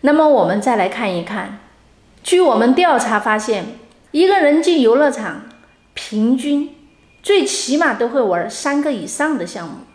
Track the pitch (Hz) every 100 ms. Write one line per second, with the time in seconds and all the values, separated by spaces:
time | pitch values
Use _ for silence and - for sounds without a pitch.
0 | 277 302 311 269 170 202 202 226 185 220
1 | 214 180 170 208 208 208 - _ _ _
2 | _ _ - 359 349 220 233 262 349 262
3 | 233 214 233 214 220 208 180 - - _
4 | _ 294 370 392 294 302 330 330 233 240
5 | 294 247 208 143 - - _ _ _ -
6 | - 214 226 254 294 285 294 - - _
7 | _ _ - 403 - - - 294 320 220
8 | 240 269 220 175 - - 285 285 294 240
9 | 147 - 302 277 175 202 165 - -